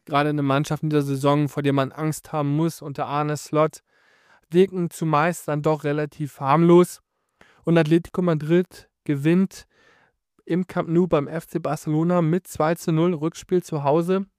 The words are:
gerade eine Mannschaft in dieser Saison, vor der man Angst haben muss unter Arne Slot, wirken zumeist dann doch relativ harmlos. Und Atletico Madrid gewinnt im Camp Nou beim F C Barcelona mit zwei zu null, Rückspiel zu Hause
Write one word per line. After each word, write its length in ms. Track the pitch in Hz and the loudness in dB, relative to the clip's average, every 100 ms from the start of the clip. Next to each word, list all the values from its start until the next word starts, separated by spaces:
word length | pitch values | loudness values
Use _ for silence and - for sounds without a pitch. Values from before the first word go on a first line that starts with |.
| - | -4
gerade 240 | 143 147 | -2 0
eine 120 | 147 | 0
Mannschaft 400 | 139 139 151 151 | 0 0 -2 -4
in 80 | 156 | -2
dieser 120 | 147 | 0
Saison, 460 | 139 135 143 147 147 | 0 -2 0 0 0
vor 140 | - | -2
der 120 | 143 | 0
man 180 | 139 131 | 0 -2
Angst 400 | - 156 151 - | -4 -6 -6 -8
haben 240 | 156 143 147 | -4 -2 0
muss 260 | 165 - | -2 -4
unter 240 | 147 143 123 | -10 -8 -6
Arne 300 | 143 151 147 | -4 -2 -4
Slot, 440 | - 151 156 - _ _ _ _ _ _ _ | -2 0 0 -2 _ _ _ _ _ _ _
wirken 400 | 170 190 185 170 | 2 2 0 -6
zumeist 560 | - 160 147 170 170 - | -4 0 2 0 -2 -4
dann 160 | 151 | -2
doch 220 | 156 151 | 0 0
relativ 560 | 147 147 151 - 147 - | -2 -4 -6 -8 -10 -4
harmlos. 600 | 135 151 170 175 175 - _ _ _ _ _ _ | 2 4 8 6 6 -2 _ _ _ _ _ _
Und 140 | - 165 | 0 2
Atletico 420 | 151 170 - - | 4 2 0 -4
Madrid 720 | 180 156 151 175 185 - - _ | -2 -2 2 0 0 -8 -20 _
gewinnt 600 | - 143 147 180 190 - - _ _ _ _ _ _ _ | -6 -2 2 2 0 -4 -20 _ _ _ _ _ _ _
im 220 | - 170 180 | -6 -4 -4
Camp 240 | 180 165 | -6 0
Nou 160 | 165 180 | 0 2
beim 220 | 156 220 | 0 -2
F 180 | 160 - | -8 -8
C 120 | 165 | -8
Barcelona 600 | 147 156 - 156 170 180 | -6 -6 -4 -2 0 2
mit 260 | 156 180 - | 2 0 -4
zwei 280 | - 156 | -2 -2
zu 180 | 170 - | -2 -2
null, 220 | 160 175 | 0 0
Rückspiel 480 | 160 160 - - 180 | 0 -4 -8 -4 -4
zu 220 | - 156 | -2 -4
Hause 420 | 143 160 170 190 196 | 0 0 0 -2 -4